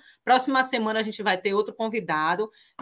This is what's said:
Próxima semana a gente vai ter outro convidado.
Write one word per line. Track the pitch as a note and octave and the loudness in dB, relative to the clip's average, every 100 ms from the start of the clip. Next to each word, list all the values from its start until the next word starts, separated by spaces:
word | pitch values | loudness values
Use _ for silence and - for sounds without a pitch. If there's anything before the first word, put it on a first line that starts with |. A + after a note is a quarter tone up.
| - _ | -12 _
Próxima | - B3+ B3+ C4 | 2 4 4 2
semana | B3+ B3 A3 A3 | 2 0 0 -2
a | |
gente | A3 G#3 | -4 -4
vai | G3+ F#3 | -2 0
ter | G3+ | 0
outro | G3+ G#3 | 0 -2
convidado. | - A3+ A3 E3 D#3 D#3+ F3+ G#3+ - _ - | -4 -4 -4 -2 0 0 0 -4 -8 _ -14